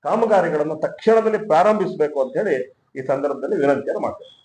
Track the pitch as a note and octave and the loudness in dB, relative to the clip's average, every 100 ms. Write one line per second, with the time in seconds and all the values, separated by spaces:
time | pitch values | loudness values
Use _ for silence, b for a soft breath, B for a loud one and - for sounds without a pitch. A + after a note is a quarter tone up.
0 | D3 G#3+ A3+ G3+ E3+ D3+ D3+ D#3 D3+ - | -2 -2 2 2 2 -2 -4 -4 -6 -2
1 | - A3+ A3 G#3+ D3+ D#3 G3 G#3+ F#3 D3+ | 4 4 4 -2 2 4 4 2 0 0
2 | D3 C#3+ C3 C#3+ G3+ C#3 - _ _ C#3 | -2 0 -2 -2 -2 -2 -4 _ _ -14
3 | C3 C#3 C#3+ C3 - G3 C#3 C#3 - G#3 | -4 -2 -2 -4 -4 0 2 0 -2 -4
4 | A2 - - _ | -4 -8 -16 _